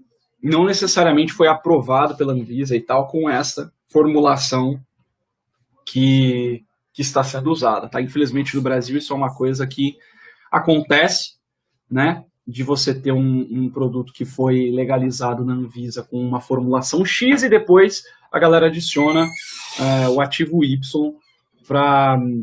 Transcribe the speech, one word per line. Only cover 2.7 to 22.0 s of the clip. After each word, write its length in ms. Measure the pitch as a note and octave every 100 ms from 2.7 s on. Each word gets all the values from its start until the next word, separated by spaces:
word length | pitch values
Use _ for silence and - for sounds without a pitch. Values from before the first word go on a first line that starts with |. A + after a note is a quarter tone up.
| A#2+
e 40 |
tal, 260 | - C3 C3+
com 240 | D#3+ D#3
essa 420 | B2+ D3 - - _ _
formulação 920 | D#3 D3+ D3+ D3 C3+ - C3 C3 C#3 - _ _ _ _ _ _ _ _ _
que, 800 | - C3 C3+ C3+ B2+ B2 B2 A#2 _ _ _
que 100 | -
está 200 | C3+ C#3
sendo 280 | C3+ - C#3
usada, 380 | D#3+ B2 G#2 A2
tá? 140 | B2+
Infelizmente, 540 | B2+ D3 C3+ C3+ C#3 C#3+
no 60 |
Brasil, 360 | B2+ B2+ A#2+ C#3+
isso 140 | -
é 40 | C#3
uma 160 | C3+
coisa 340 | - C3 C3+ C3
que 300 | C#3+ C#3 - _ _ - _ -
acontece, 840 | E3 - D#3 D3+ C#3+ E3+ - - _ _ _ _ _ -
né? 360 | B2+ D3+ F3 - _ -
De 140 | A#2+
você 320 | C3+ C#3 -
ter 160 | C3 C3+
um, 300 | C3 C3 B2+ B2+
um 180 | B2 B2+
produto 440 | C3 B2+ B2+ B2
que 120 | -
foi 460 | B2+ - C3 B2+ B2
legalizado 720 | B2+ C3 C3 C3 B2 B2 A#2+
na 80 | B2+
Anvisa 520 | B2+ A#2+ A#2+ A#2+ A#2+
com 120 | - B2
uma 240 | B2 B2+
formulação 640 | - B2+ B2+ B2+ - D#3
X 380 | F#3 - B3 C#4
e 60 | B3+
depois 560 | G#3+ G#3+ F#3 G3 - - - _
a 80 | D3+
galera 280 | E3 E3 D#3+
adiciona, 600 | E3 E3 D3 D3+ D#3+ E3 E3 - - - -
é, 280 | C3 C3+ B2+
o 120 | C3
ativo 420 | C#3 - D#3+ E3
Y 160 | C#3 C3+ C3 D3+ D3+ - _ _ _ _ -
pra 500 | C#3 C#3+ C#3